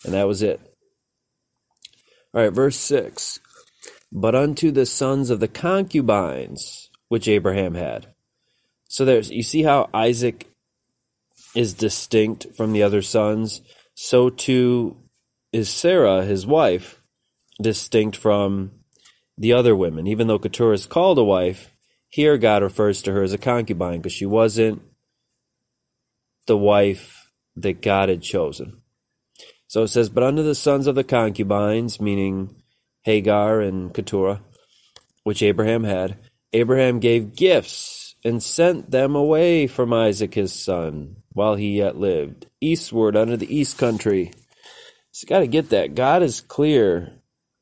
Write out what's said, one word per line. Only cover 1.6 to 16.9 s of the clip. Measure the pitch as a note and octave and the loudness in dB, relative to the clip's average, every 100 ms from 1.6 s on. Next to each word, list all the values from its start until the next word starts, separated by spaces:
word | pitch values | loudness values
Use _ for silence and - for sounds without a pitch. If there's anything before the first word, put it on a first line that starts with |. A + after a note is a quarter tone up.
| _ _ - _ _ _ _ | _ _ -16 _ _ _ _
All | A2+ | 0
right, | A2 | 0
verse | F#2+ C3+ C#3 | 2 0 0
six. | - C#3 F2+ - - - - - - _ - - _ | 0 0 -2 -4 -2 -4 -12 -20 -20 _ -20 -20 _
"But | - A2+ B2+ | -4 0 2
unto | C#3+ D3 D#3+ | 0 0 0
the | C3+ B2+ | 2 2
sons | - C3+ C3+ B2+ | 0 0 0 0
of | A2+ | -2
the | A2 | -4
concubines | - E3 F#3+ F#3+ D#3+ A#2+ G#2 F2 C2 A#1+ - - - - _ - | -4 -2 -2 -2 -2 2 0 0 -6 -10 -8 -8 -8 -14 _ -6
which | A#2 A2 | -4 0
Abraham | G#2 F#2 G2 F#2 E2+ | 0 0 -2 -2 -6
had." | D#2 A1 - _ _ _ _ _ _ _ _ | -8 -10 -14 _ _ _ _ _ _ _ _
So | - | -2
there's, | C3+ A#2+ G2+ | 2 2 0
you | A2 | -2
see | A2+ D#3 | 0 2
how | D#3 C#3+ - | 2 2 0
Isaac | - A#2 A#2+ B2 - - _ _ _ _ _ _ _ _ - - | 0 0 0 -2 -4 -14 _ _ _ _ _ _ _ _ -20 -8
is | A#2 A2+ | -4 -4
distinct | - G#2+ - - A2+ G#2+ - - - | -2 -2 -2 0 0 0 -2 -10 -6
from | A2 | -2
the | G#2+ | 2
other | G2+ G2+ | 2 2
sons? | F#2+ A2+ G#2+ G#2+ A2 - - _ _ - | 0 0 0 -2 -4 -8 -12 _ _ -8
So | - B2+ B2+ | 0 2 2
too | B2 - B2+ B2 B2 A#2 - _ _ _ _ _ | 0 0 2 2 0 -2 -8 _ _ _ _ _
is | A#2 G#2 | -4 -2
Sarah, | - E3+ F#3 A2+ F#2+ | 0 2 4 4 4
his | F#2+ G2 G2 | 0 -2 0
wife, | D#3 C3+ F2+ - | 2 2 0 -6